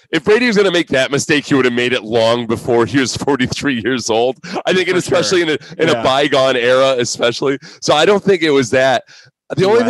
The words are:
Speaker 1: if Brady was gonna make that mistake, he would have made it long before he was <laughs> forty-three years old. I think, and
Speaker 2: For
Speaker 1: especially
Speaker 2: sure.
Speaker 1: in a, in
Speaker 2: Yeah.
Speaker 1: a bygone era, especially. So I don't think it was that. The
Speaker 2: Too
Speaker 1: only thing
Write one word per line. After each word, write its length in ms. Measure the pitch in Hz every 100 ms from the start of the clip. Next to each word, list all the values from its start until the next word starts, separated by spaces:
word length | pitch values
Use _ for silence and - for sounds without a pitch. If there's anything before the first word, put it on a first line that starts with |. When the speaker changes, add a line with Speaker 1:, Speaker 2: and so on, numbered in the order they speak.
| -
Speaker 1:
if 100 | 165
Brady 220 | 196 220 247
was 100 | 202
gonna 140 | 196
make 180 | 175 170
that 220 | 135 127
mistake, 360 | 139 - 151 -
he 80 |
would 100 | 143
have 100 | 123
made 180 | 120 123
it 100 | 120
long 420 | 107 117 113 120 117
before 380 | 113 - 120 110
he 140 | 135
was 160 | 123 -
<laughs> 100 | 135
forty-three 540 | 139 123 - 139 123
years 260 | 107 131 110
old. 260 | 110 127 131 170 190 -
I 60 |
think, 120 | 185 175
and 60 |
Speaker 2:
For 40 | 180
Speaker 1:
especially 420 | - 185 170 185
Speaker 2:
sure. 140 | 160
Speaker 1:
in 40 | 147 - 165
a, 40 |
in 60 | 165
Speaker 2:
Yeah. 120 | 123
Speaker 1:
a 40 |
bygone 520 | 131 135 147 135 131 127
era, 380 | 120 127 135 127
especially. 600 | 120 - 120 120 143 139 - -
So 140 | -
I 100 | 151
don't 180 | 170 202
think 200 | 196 185
it 80 | 160
was 200 | 139 117
that. 340 | 131 131 120 - - - _ -
The 100 | -
Speaker 2:
Too 40 | 190
Speaker 1:
only 120 | 226
thing 80 | 240